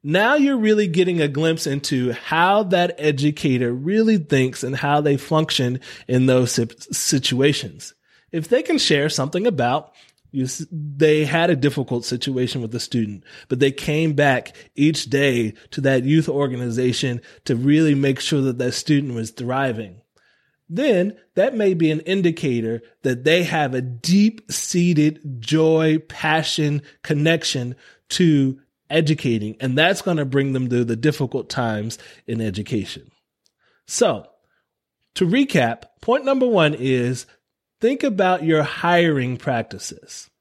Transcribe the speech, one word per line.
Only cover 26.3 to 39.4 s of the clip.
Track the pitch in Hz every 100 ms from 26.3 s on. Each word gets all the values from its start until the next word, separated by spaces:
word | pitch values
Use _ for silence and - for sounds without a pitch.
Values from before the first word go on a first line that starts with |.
| 160 151 - 147 147 - _
connection | - 147 156 165 - 135 123 123 - _ _
to | - 175 147 135 135 _ _ _
educating, | 156 156 156 135 113 107 110
and | 131 127
that's | 165 190
gonna | - 165
bring | 139 135 139
them | 131 127
through | 123
the | 117
difficult | 117 143 143 135 135 -
times | - 117 107 110 - - - -
in | 113
education. | 110 95 101 110 92 76 69 _ _ _ _ _ _ _ -
So, | - 220 110 - _ _ _ _ _ _ _ _ -
to | 180
recap, | 240 277 175 120 117 - _
point | - 262
number | 269 269 254
one | 208 156
is | 147 131 127 123 127 - _ _ _ _ _
think | 226 277
about | 285 196 185 180
your | 160 156
hiring | 143 - 175 175 170 143 127
practices. | 123